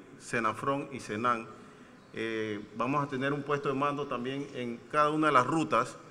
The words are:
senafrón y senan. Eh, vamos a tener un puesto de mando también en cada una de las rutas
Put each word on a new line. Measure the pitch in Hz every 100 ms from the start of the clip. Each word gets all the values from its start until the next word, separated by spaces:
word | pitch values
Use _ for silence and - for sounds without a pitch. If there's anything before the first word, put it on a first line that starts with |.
| - -
senafrón | - 120 110 107 139 139 143
y | 123
senan. | - 107 123 113 110 - - - - - -
Eh, | - 113 110 110 104 104 110
vamos | 120 143
a | 139
tener | 131 139
un | 147
puesto | 139 143 143
de |
mando | 135 143 143 135
también | 123 123 139 139
en | 131 120 117 -
cada | 151 151
una | 156 156
de |
las | 135 123
rutas | 160 147 117 127 - -